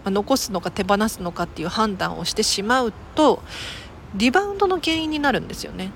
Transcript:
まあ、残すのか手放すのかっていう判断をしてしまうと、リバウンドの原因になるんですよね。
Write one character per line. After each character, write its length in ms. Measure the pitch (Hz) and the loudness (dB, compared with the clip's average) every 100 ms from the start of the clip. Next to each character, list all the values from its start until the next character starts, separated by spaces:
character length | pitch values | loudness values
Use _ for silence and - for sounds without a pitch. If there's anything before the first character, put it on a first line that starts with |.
ま 60 | - | 0
あ、 20 | |
残 260 | 196 208 269 | -2 2 0
す 140 | - | 0
の 100 | 190 | -4
か 80 | 175 | -4
手 140 | - | -4
放 240 | 185 202 220 | 2 2 2
す 120 | - | 0
の 80 | 175 | -8
か 120 | 170 | -4
っ 40 | 170 | -6
て 160 | - | -4
い 20 | 160 | -6
う 20 | |
判 300 | 196 220 190 | 0 0 0
断 220 | 170 165 | -2 -2
を 60 | 170 | -4
し 80 | |
て 100 | - | 0
し 180 | 214 - | 0 0
ま 220 | 202 254 | 2 2
う 100 | 240 - - - | 2 -4 -6 4
と、 260 | 302 196 - - - - - - - | 4 4 -2 -12 -12 -12 -14 -18 -10
リ 160 | 196 240 | 0 4
バ 140 | 339 | 4
ウ 100 | 403 | 2
ン 60 | 392 | 2
ド 80 | 392 | 2
の 120 | 370 | 2
原 140 | 320 | 0
因 160 | 320 311 | 0 0
に 100 | 302 | 0
な 120 | 285 | 2
る 80 | 202 | 2
ん 80 | 160 | -2
で 80 | - | -10
す 80 | |
よ 80 | - | -10
ね。 180 | 180 190 | -8 -8